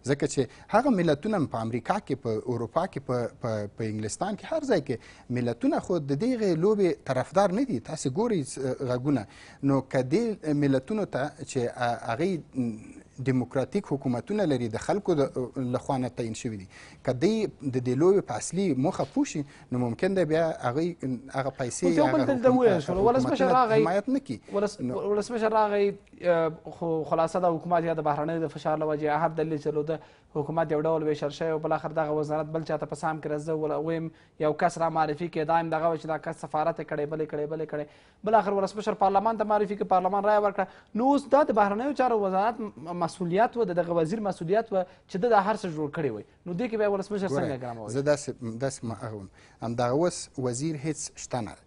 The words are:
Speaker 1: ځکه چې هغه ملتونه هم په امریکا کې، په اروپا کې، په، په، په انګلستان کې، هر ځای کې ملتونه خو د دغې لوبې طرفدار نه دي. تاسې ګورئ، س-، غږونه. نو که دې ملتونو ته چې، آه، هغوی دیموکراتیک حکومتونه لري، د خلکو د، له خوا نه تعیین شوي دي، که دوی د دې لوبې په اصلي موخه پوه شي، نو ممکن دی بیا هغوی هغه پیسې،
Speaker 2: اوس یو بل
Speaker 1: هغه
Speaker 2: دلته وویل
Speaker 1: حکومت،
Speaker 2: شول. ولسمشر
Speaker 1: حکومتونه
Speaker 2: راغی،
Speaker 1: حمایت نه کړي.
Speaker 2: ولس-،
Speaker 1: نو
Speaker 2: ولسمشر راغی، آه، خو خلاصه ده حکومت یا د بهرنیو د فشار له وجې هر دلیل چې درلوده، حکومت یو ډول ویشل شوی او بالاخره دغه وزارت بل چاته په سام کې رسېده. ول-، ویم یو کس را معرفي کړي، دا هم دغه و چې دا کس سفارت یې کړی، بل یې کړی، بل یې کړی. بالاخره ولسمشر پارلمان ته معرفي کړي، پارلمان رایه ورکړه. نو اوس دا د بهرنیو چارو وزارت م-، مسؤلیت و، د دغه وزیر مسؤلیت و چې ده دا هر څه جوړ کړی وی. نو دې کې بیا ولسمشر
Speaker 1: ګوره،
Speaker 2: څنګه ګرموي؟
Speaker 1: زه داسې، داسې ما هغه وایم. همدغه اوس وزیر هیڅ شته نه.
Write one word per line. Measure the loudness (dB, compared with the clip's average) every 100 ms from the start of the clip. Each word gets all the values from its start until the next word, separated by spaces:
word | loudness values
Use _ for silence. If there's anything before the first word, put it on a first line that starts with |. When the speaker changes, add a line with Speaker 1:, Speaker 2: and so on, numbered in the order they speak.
| 0
Speaker 1:
ځکه | 0 0
چې | 0 -2 -6 2
هغه | 2 4
ملتونه | 2 2 2 0 -2
هم | -2
په | -2 -4
امریکا | -4 -2 -4 -2
کې، | -4
په | -2 -4 -4
اروپا | -4 -2 -2 -2
کې، | -6 -4
په، | -4 -4 -6
په، | -4 -4 -6 -6
په | -6
انګلستان | -4 -6 -6 -6 -6
کې، | -6
هر | -4 2
ځای | 0 0
کې | -8 -8 -20 -6 -2
ملتونه | -2 0 0 0
خو | 0 -2
د | 0 -2
دغې | 0 0 0 2
لوبې | 2 4 2 0 -2
طرفدار | -2 0 2 2 2
نه | 0
دي. | -2
تاسې | -4 -4 -2 0
ګورئ، | 0 0
س-، | -2 -4 -4 -2 -2
غږونه. | 0 2 0 -2 -16 -20 -2
نو | 2 2
که | 2 -2 2
دې | 2 0 -2 0 2
ملتونو | 4 2 2 -4 -2
ته | -2 -4 -6
چې، | -6 -2
آه، | -2 0 -2 -2 -4
هغوی | -2 0 -2 -4 -4 -4 -4 -14 -20 -18 -4 0
دیموکراتیک | 0 0 -2 0 -4 -2
حکومتونه | -2 0 -2 -2 0 2
لري، | 2 0
د | -4
خلکو | -2 -2 2
د، | 2 2 0 -6 -4
له | -2 -2
خوا | -2 -2
نه | -2
تعیین | -4 -6
شوي | -6 -6 -8
دي، | -12 -20 -20 -6
که | -4
دوی | 2 2 2 -2
د | -4 -4 -2 0
دې | 4
لوبې | 6 4 2
په |
اصلي | -6 -4 -2 0 2 0
موخه | 0 -2
پوه | 0 -2
شي، | -2 -8 -12 -6
نو | -2
ممکن | -2 0 0 2
دی | 2
بیا | 2 0 0
هغوی | -2 0 -2 -4 -6 -6 -6
هغه | -4 -4 -4
پیسې، | -6 0
Speaker 2:
اوس | 2 4
یو | 4
بل | 4
Speaker 1:
هغه | 2
Speaker 2:
دلته | 4 4
وویل | 6 4
Speaker 1:
حکومت، | 4
Speaker 2:
شول. | 0 2
ولسمشر | 4 4 2 2 4
Speaker 1:
حکومتونه | 4
Speaker 2:
راغی، | 6 4
Speaker 1:
حمایت | 4 0 0
نه | -2
کړي. | -2 -10 -4
Speaker 2:
ولس-، | -2 -2 -4
Speaker 1:
نو | -4 -2 0
Speaker 2:
ولسمشر | -2 -2 -2 2
راغی، | 4 4 4 2 0 -16 -4
آه، | 2 4 2 -2
خو | -14 -6 -2 -2
خلاصه | 0 2 2 2
ده | 2
حکومت | 2 2 2
یا | 2
د | 0 0
بهرنیو | 0 0 -2 -4
د |
فشار | -4 -2 0
له | 0
وجې | 0 0
هر | 2 0
دلیل | 0 -2 -2
چې |
درلوده، | -2 -2 -2 -6 -8 -20 _ -6
حکومت | -2 -2 0
یو | 0
ډول | 2 2
ویشل | 0 -2 -4
شوی | -4 -2
او | -2
بالاخره | 0 -2 -2
دغه | -2 0
وزارت | -2 0 -2 -2
بل | -6
چاته | -4 -4 -4
په | -4
سام | -4 -4
کې | -4
رسېده. | -4 -2
ول-، | -2 -2 -2 -2
ویم | -2 -4 -10 _ _
یو | -2
کس | 2 0 0
را | 0
معرفي | 2 0 0 -4
کړي، | -2 2
دا | 2
هم | 2
دغه | 0 0
و | 0
چې | -4
دا | -6
کس | -6 -10
سفارت | -4 0 0 -2
یې | -6
کړی، | -4 -4
بل | -4
یې | -4
کړی، | -4 -4
بل | -6 -6
یې |
کړی. | -6 -8 -14 -20 _
بالاخره | 4 4 4
ولسمشر | 0 0 -2 -4
پارلمان | 2 4 4 2 0
ته |
معرفي | 2 2 2 -2
کړي، |
پارلمان | 2 2 4 2
رایه | 4 4
ورکړه. | 4 0 -4 -6 -8 0
نو | 4
اوس | 4 4
دا | 4
د | 4
بهرنیو | 4 4 2 -2
چارو | 2 2 2
وزارت | 2 2 0 -2
م-، | -10 -10 -10 -4
مسؤلیت | -4 -2 0 2 2 2
و، |
د | 0 0
دغه | 2
وزیر | 2 2 0
مسؤلیت | -4 -4 0 0 2
و | -2
چې | -4 -10 _ -2
ده | 4
دا | 4
هر | 4 -2
څه | -4 -4
جوړ | -4 -2
کړی | -4 -4
وی. | -12 _ -10
نو |
دې | -4 -4
کې | 0
بیا | 0
ولسمشر | 0 -2 -4 -2
Speaker 1:
ګوره، | -2
Speaker 2:
څنګه | -2 -4
ګرموي؟ | -8 -10 -6
Speaker 1:
زه | -2
داسې، | 2 0 -2 -8 -8 -4
داسې | -4 -4
ما | -8 -8
هغه | -8
وایم. | -10 -14 -20 -20 _
همدغه | -6 0 0
اوس | 2 0 -2 -10 -6
وزیر | -4 -2 -4 -4
هیڅ | -6 -6 -10 -14
شته | -8 -6
نه. | -6 -12